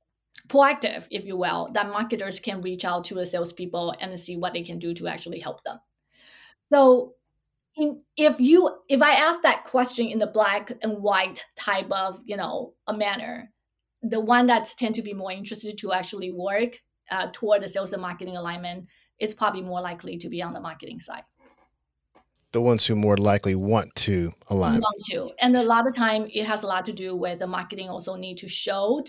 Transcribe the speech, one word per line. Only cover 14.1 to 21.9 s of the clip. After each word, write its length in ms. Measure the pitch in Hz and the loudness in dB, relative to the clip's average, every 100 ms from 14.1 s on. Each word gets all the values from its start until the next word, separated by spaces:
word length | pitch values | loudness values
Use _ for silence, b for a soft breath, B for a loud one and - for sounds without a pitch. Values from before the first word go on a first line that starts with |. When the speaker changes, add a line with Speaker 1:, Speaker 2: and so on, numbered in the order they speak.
| 220 | -2
Speaker 1:
one 260 | 220 240 247 | 4 6 6
that's 280 | 226 - | 4 2
tend 200 | - 226 233 | -4 -4 -4
to 60 | |
be 120 | 214 | -6
more 180 | 196 190 | -8 -8
interested 460 | 190 196 214 208 208 | -8 -10 -10 -10 -8
to 140 | 190 | -4
actually 380 | 185 180 202 185 | -2 -4 -8 -8
work, 500 | 180 190 202 240 - _ _ - | -6 -2 0 0 -4 _ _ -8
uh, 180 | 190 180 | -6 -6
toward 300 | - 214 202 | -4 2 2
the 60 | 190 | 2
sales 240 | 196 190 | -6 -4
and 100 | 190 | -6
marketing 340 | 180 180 180 180 | -8 -8 -10 -8
alignment 500 | 170 175 180 180 180 b b - | -8 -8 -10 -12 -16 b b -6
is 160 | 214 | -6
probably 280 | - 214 190 | -2 -2 -2
more 180 | 180 180 | -6 -6
likely 360 | 180 170 180 170 | -6 -10 -12 -12
to 100 | 175 | -8
be 140 | 170 | -8
on 100 | 170 | -8
the 80 | 170 | -8
marketing 400 | 165 160 - 233 | -12 -14 -16 -14
side. 220 | - - - _ _ _ _ _ _ | -14 -16 -18 _ _ _ _ _ _